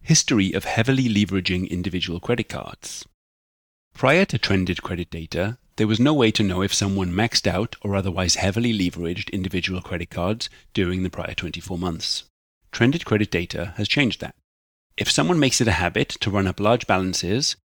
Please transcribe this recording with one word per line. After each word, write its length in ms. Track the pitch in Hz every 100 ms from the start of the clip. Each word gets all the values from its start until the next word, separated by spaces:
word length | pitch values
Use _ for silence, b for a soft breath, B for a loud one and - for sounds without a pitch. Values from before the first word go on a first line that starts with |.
| -
History 460 | 160 - 120 95
of 120 | -
heavily 440 | - - 113 135 123
leveraging 600 | 101 101 95 90 90 92
individual 500 | 90 92 90 87 85
credit 300 | - 120 107
cards. 560 | - 50 - - - - _ _ _ _ _ _ _ _
Prior 320 | - 131 160 196
to 100 | 117
trended 460 | - 98 90 90
credit 260 | - 87 87
data, 480 | 85 82 85 98 123 _ -
there 100 | 107
was 120 | 110
no 140 | 135
way 180 | 151 113
to 120 | 110
know 180 | 101 90
if 140 | 98
someone 360 | - 101 98 90
maxed 360 | 87 113 - 101
out 280 | 90 117 -
or 160 | 104 98
otherwise 380 | 95 87 90
heavily 440 | - 95 101 120 110
leveraged 540 | 90 82 85 90 -
individual 480 | 101 92 92 - 90
credit 300 | - 87 87
cards 400 | - 87 113 - b b
during 300 | - 90 92
the 40 | 92
prior 240 | - 85
twenty-four 460 | - 85 85 - 87
months. 460 | 90 82 - - - _ _ _ _
Trended 360 | - 120 165 -
credit 240 | 107 107
data 420 | 87 87 - 90 -
has 100 | 104
changed 320 | - 127 -
that. 140 | - - _ _ _ _ _ -
If 120 | 104
someone 280 | - 151 175
makes 240 | 135 -
it 60 | 110
a 40 |
habit 380 | 82 87 - 139 -
to 100 | -
run 160 | 98 95
up 140 | 92
large 260 | 104 120 -
balances 720 | 95 95 90 87 113 151 -